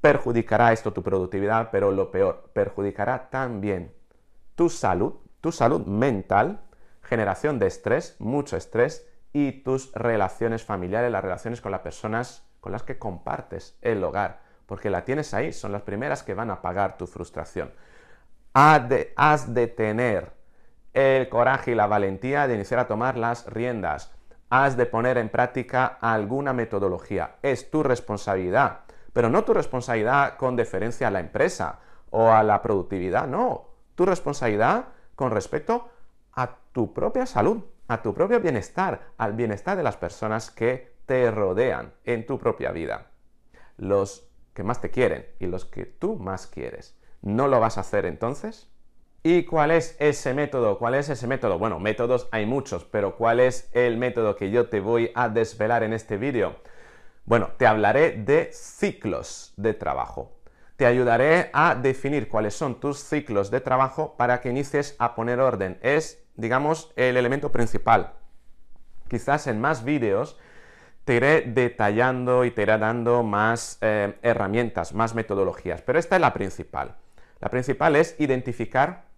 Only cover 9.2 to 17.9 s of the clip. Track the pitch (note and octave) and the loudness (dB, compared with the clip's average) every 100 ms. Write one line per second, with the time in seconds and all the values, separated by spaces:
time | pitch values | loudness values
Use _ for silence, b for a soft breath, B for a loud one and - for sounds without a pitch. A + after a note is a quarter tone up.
9.2 | - D3 C#3+ C3+ - C3 C3 - A#2 A2+ | -6 -2 -2 -2 -4 -4 -4 -4 0 0
10.2 | F#2+ - A#2 A2+ - G2+ F2+ G#2+ B2 G#2 | 0 -2 -2 -2 -6 -6 -2 -2 0 -2
11.2 | F#2+ F2+ A2+ A#2+ G2+ F#2+ E2+ - A2 A2+ | -4 -6 -8 -8 -8 -8 -8 -10 -4 -4
12.2 | B2 - - _ F#2+ G#2 - C3 A2 E2+ | -6 -12 -20 _ -10 -8 -6 -8 -8 -8
13.2 | - - - E2 - - A#2+ G#2+ E2+ E2 | -8 -8 -8 -14 -14 -6 -2 0 -2 -2
14.2 | F#2+ - b b _ G2+ G#2+ F2+ - C#3 | -4 -6 b b _ -6 -2 -2 -2 -4
15.2 | D3 G2+ D3+ - G2+ G2+ - G2+ C#3 C#3 | -2 -4 -4 -6 -8 -8 -6 -6 -4 -6
16.2 | - G2 A#2 F#2 F2 F2+ G2 - F2 - | -6 -6 -6 -6 -4 -2 -2 -4 -12 -12
17.2 | F2+ - E2 F#2+ C#2 - b | -12 -12 -10 -8 -10 -12 b